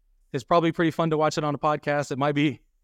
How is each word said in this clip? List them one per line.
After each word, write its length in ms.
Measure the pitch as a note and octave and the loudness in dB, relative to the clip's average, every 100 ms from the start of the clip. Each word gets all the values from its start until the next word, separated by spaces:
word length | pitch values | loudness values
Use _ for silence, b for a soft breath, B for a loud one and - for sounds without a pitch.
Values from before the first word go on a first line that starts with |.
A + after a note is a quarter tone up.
| _ _ _ | _ _ _
it's 120 | C#3+ | -8
probably 280 | - E3+ E3 | 0 2 2
pretty 180 | D#3+ E3 | 2 0
fun 200 | D3 E3 | 0 0
to 60 | D#3 | 0
watch 220 | D#3 D#3 | 0 0
it 60 | |
on 100 | D3+ | -2
a 40 | C#3+ | -2
podcast. 520 | D#3 D3+ - D3 C#3 | -2 -2 -2 -2 -2
It 80 | C3 | -2
might 160 | C#3+ | 0
be 260 | D3 D3+ A#2+ _ _ | 2 0 -2 _ _